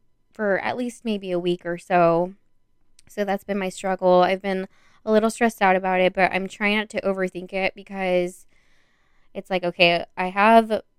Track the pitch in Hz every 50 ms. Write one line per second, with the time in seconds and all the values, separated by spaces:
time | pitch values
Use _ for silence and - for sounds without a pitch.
0 | _ _ _ _ _ _ _ - 214 202 190 - - 110 117 240 247 240 - -
1 | - 226 214 202 196 185 180 175 175 180 175 175 - 175 175 170 - - 185 180
2 | 170 170 165 165 180 185 196 _ _ _ _ _ _ _ _ _ _ _ _ _
3 | _ - - 208 208 196 196 196 - - 196 202 190 185 - - - 190 190 185
4 | 190 180 180 180 180 180 190 190 - 196 190 190 190 - _ _ _ _ _ _
5 | - 220 214 214 214 226 - - 240 226 - - 202 190 185 185 190 185 185 185
6 | 185 180 185 190 185 - - 185 190 190 - - 214 202 208 214 208 214 - 208
7 | - 196 190 190 185 185 - 175 180 180 196 190 190 190 - 202 196 - 202 196
8 | 190 185 180 180 180 180 185 - _ _ _ _ _ _ _ _ _ _ _ _
9 | _ _ _ _ _ _ - 202 190 - 190 180 180 175 170 - 180 170 175 170
10 | - - _ - 185 185 185 196 202 220 226 226 226 220 220 - - _ _